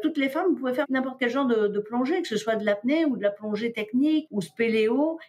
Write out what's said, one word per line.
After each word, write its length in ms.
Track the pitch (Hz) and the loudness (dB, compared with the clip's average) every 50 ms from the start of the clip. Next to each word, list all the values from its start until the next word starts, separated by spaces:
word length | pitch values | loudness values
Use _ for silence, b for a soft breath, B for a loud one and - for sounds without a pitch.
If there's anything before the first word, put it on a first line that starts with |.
| - | 0
toutes 160 | 311 - 285 | -2 0 0
les 100 | 269 269 | -2 0
femmes, 200 | 269 320 370 370 | 0 0 0 0
vous 80 | 277 | 0
pouvez 180 | 240 262 254 247 | 0 0 -4 -2
faire 100 | 277 285 - | -2 -2 0
n'importe 280 | 262 262 262 269 - - | 0 -2 -2 -2 -4 -2
quel 120 | 254 240 | -2 0
genre 160 | 247 277 269 | 0 0 2
de, 220 | 247 233 214 208 202 | 2 2 2 2 2
de 100 | 190 202 | 0 -2
plongée, 420 | 208 - 240 240 262 269 349 370 | -4 -2 -2 -2 0 0 0 -2
que 80 | 339 - | -2 -2
ce 80 | 214 | -4
soit 200 | 208 - 226 220 | -4 0 0 -2
de 100 | 208 214 | 0 2
l'apnée 400 | 208 202 208 - 247 294 330 330 | 0 0 0 0 0 2 2 2
ou 100 | 294 240 | 2 0
de 60 | 185 202 | 0 0
la 80 | 202 | -2
plongée 420 | 202 202 214 214 208 202 233 233 233 | -2 -2 -6 -4 -4 -2 -2 -2 -4
technique 540 | 220 214 214 247 254 285 302 311 311 311 - | -4 -6 -2 0 2 2 4 2 0 0 -2
ou 120 | - 202 170 | -4 -4 -4
spéléo. 760 | - - - 233 226 220 220 214 220 247 269 302 320 330 B B | -4 -2 -2 0 2 2 4 4 4 4 2 2 0 0 B B